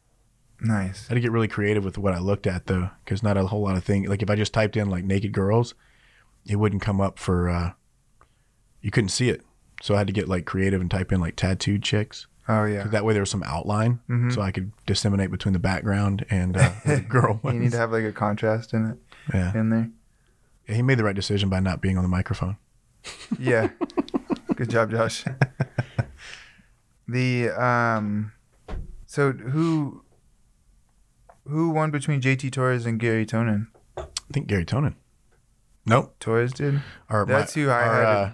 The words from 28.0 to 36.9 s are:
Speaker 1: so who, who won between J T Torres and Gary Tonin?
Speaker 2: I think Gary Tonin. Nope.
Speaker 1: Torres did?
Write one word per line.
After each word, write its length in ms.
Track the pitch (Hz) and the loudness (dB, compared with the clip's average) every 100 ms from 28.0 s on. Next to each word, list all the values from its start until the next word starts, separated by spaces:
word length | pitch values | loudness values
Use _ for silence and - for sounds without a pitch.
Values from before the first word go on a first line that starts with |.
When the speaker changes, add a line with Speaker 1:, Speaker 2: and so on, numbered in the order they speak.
| 104 104 107 - _ _ - - - - - | 0 -2 -4 -10 _ _ -10 -10 -10 -14 -8
Speaker 1:
so 260 | - 139 | -2 0
who, 720 | 131 113 151 165 160 139 - - _ _ _ _ _ _ _ _ _ _ _ - _ - | 0 -4 0 0 0 -2 -8 -20 _ _ _ _ _ _ _ _ _ _ _ -20 _ -6
who 220 | 151 165 | -2 0
won 220 | 156 156 | 2 0
between 280 | 147 139 143 | 0 -2 0
J 140 | 127 135 | 2 2
T 140 | 135 | 0
Torres 340 | 135 127 123 117 | 0 0 0 0
and 140 | 113 | 0
Gary 260 | 117 110 110 | 0 0 0
Tonin? 420 | 113 113 104 110 _ _ - | 0 0 0 -2 _ _ -14
Speaker 2:
I 60 | - - - | -12 -12 -8
think 140 | 143 - | -6 -2
Gary 180 | 101 82 | -2 0
Tonin. 300 | 117 147 - _ _ _ _ _ _ _ _ - | 0 -2 -4 _ _ _ _ _ _ _ _ 2
Nope. 300 | 123 135 - | 2 2 -4
Speaker 1:
Torres 320 | - 113 123 | 0 0 0
did? 300 | 127 143 143 - | -2 -2 -2 -4